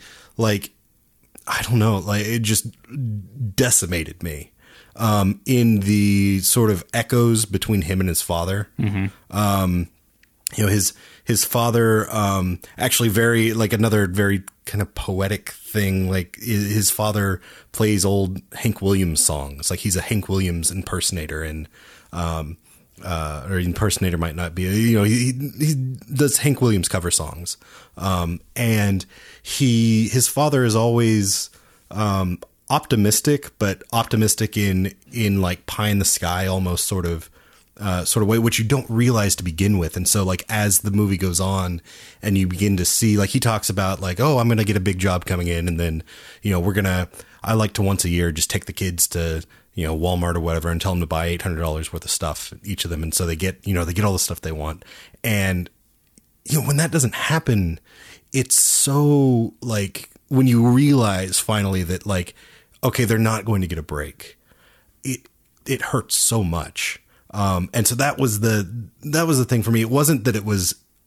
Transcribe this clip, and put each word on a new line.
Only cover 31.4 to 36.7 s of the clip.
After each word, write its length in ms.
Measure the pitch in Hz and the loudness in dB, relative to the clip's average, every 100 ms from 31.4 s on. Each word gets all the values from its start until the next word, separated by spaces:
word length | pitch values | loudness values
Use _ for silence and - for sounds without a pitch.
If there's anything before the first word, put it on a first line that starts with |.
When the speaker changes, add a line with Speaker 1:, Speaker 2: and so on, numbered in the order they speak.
| - _ _ _ _ | -6 _ _ _ _
Speaker 1:
um, 500 | 101 107 98 92 87 - _ - | -4 -2 0 -2 -6 -12 _ -4
optimistic, 880 | 147 - 113 101 - - 143 - - | -2 2 2 4 2 2 0 -2 -4
but 240 | 101 95 - | -2 -2 -4
optimistic 640 | 117 - 110 107 - 110 110 | -2 0 2 2 0 -2 -2
in, 380 | 101 92 95 - _ | 0 0 -2 -6 _
in, 300 | 120 104 98 | -4 0 0
like, 240 | 90 90 - | 0 -4 -8
pie 240 | - 104 | -4 0
in 80 | 101 | 0
the 80 | 92 | 0
sky, 400 | - 87 90 95 | 0 -2 -2 -2
almost 400 | 95 92 | -2 -2